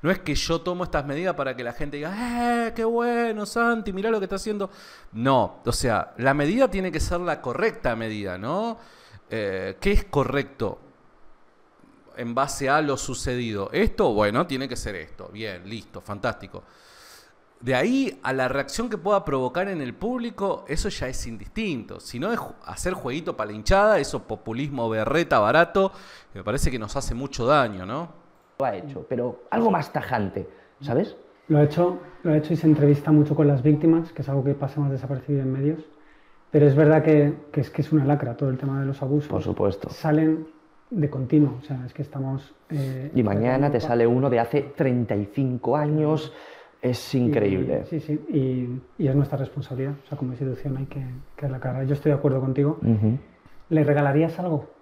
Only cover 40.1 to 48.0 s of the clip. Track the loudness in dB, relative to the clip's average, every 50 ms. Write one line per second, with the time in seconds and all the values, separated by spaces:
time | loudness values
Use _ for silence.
40.1 | 4 4 4 4 2 0 -4 -12 -16 -20 _ _ _ -20 _ _ -2 0 0 0
41.1 | -2 -4 -2 2 4 6 6 4 2 -6 -8 -8 -8 -8 -8 -10 -8 -10 -10 -10
42.1 | -8 -8 -6 -4 -6 -6 -8 -12 -20 _ _ _ -4 -4 -2 -4 -4 -6 -8 -2
43.1 | 0 2 2 2 2 2 2 2 2 2 2 2 2 0 0 2 2 4 6 6
44.1 | 4 4 4 4 4 2 2 2 0 0 -2 -2 -2 0 2 2 2 2 0 0
45.1 | 0 -2 -2 -2 -2 -2 0 0 -2 -2 0 0 2 2 2 2 2 2 2 2
46.1 | 2 0 -2 -6 -14 -18 -20 -20 -20 -20 -20 -20 _ _ -2 -2 -2 -2 -4 -2
47.1 | 0 2 2 4 2 2 2 2 2 0 0 0 -2 -2 -4 -4 -6 -6